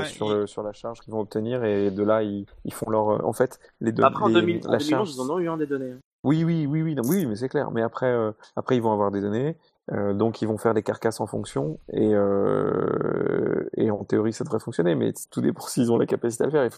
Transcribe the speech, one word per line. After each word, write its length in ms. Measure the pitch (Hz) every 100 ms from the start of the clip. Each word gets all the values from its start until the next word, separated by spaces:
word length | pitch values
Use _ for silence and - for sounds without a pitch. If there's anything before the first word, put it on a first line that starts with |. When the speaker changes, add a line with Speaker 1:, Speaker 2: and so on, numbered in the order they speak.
Speaker 1:
Ouais, 40 |
Speaker 2:
sur 220 | 101 - 107
Speaker 1:
ils 60 | 104
Speaker 2:
le, 80 | 101
sur 140 | -
la 120 | 104
charge 260 | 104 120 113
qu'ils 140 | -
vont 80 | 110
obtenir, 420 | 104 110 110 127
et 260 | 113 101 101
de 140 | 98
là, 180 | 104 110
ils, 220 | 107 101 101 - -
ils 80 |
font 160 | - -
leur, 200 | 107 107
euh, 80 | 107
en 80 | -
fait, 300 | 120 127 - - -
les 140 | 110
don-, 100 | 110
Speaker 3:
Après, 220 | 131 - 214
en 20 |
Speaker 2:
les, 60 |
Speaker 3:
deux 80 | 170
mille, 260 | 175 170 -
en 40 |
Speaker 2:
la 40 | 220
Speaker 3:
deux 60 | 294
mille 100 | -
onze, 120 | 202
Speaker 2:
charge. 80 | 131
Speaker 3:
ils 60 |
en 120 | 127
ont 60 | 175
eu, 80 | 170
hein, 80 | 165
des 120 | 147
données. 260 | 139 131 127 _ _
Speaker 2:
Oui, 200 | 123 156
oui, 220 | 165 170 147
oui, 280 | 156 160 143
non, 80 | 117
oui, 200 | 190 147
mais 120 | 104
c'est 100 | 131
clair. 240 | 151 120
Mais 100 | 113
après, 260 | 113 - 127
euh, 240 | 123 110 107 - -
après, 180 | - 127
ils 60 |
vont 100 | 113
avoir 200 | 107 101
des 100 | 101
données, 340 | 101 107 139 165 _ _ -
euh, 200 | 110 101
donc 280 | 101 110 107
ils 60 | 110
vont 100 | 107
faire 160 | 117
des 100 | 110
carcasses 380 | 104 110 113 -
en 60 | 110
fonction, 520 | 110 104 135 147 156 -
et, 200 | - 110
euh, 1600 | 104 101 101 101 101 101 - - - - - - 50 - - - -
et 120 | 113
en 120 | 104
théorie, 300 | 104 107 107
ça 100 | 110
devrait 160 | 135 113
fonctionner, 360 | - 117 175 156
mais 180 | 113 - -
tout 80 | -
dépend 220 | 123 -
<laughs> 60 | -
s'ils 220 | - 117
ont 80 | 117
la 80 | -
capacité 380 | - 120 113
à 40 | 127
le 40 |
faire, 160 | 151 123